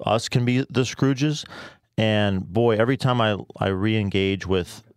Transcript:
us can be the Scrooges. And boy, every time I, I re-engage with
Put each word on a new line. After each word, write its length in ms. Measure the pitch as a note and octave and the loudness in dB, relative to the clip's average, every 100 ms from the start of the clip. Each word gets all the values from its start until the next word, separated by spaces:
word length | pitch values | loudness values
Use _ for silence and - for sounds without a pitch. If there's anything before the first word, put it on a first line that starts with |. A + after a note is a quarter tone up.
| - | 0
us 240 | A2+ - | 0 0
can 160 | C3 A#2+ | 0 0
be 140 | B2 | 0
the 240 | C3+ A#2 | 0 -2
Scrooges. 640 | B2 - C3+ C3 D3+ D3+ - - - - _ - | -2 0 0 2 -2 -2 -8 -16 -18 -20 _ 0
And 500 | A2 G#2+ G2+ F#2+ F#2 | 2 2 2 0 -2
boy, 300 | G#2+ A#2 G#2+ | 0 2 4
every 200 | A#2 C3 | 2 2
time 220 | C3 B2 | 2 2
I, 160 | A2 G2 - - | 2 0 -6 -4
I 100 | G2 | -2
re-engage 800 | F#2+ G#2+ A2 G2+ G2 G2 G2 F#2+ | 0 0 0 0 0 0 -2 -2
with 340 | F#2+ E2+ - - | -2 -2 -10 -20